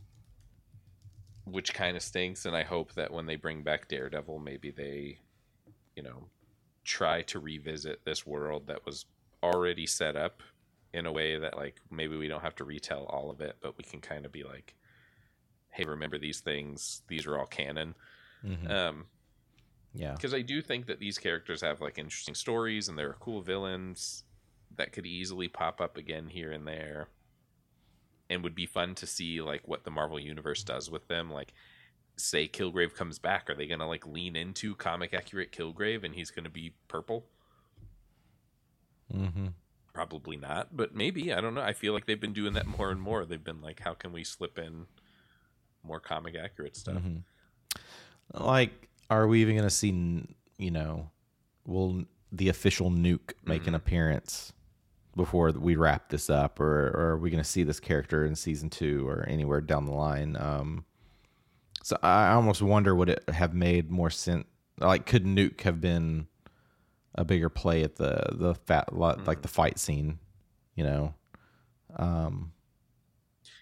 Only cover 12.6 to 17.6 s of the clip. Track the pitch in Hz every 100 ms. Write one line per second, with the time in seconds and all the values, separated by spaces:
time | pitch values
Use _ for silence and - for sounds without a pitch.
12.6 | 69 73 - 71 69 71 73 71 76 -
13.6 | 69 - - 73 - 76 71 73 69 67
14.6 | - _ _ _ _ _ _ _ _ _
15.6 | _ - 82 76 76 73 76 73 - 73
16.6 | 73 71 - - - 78 76 73 67 -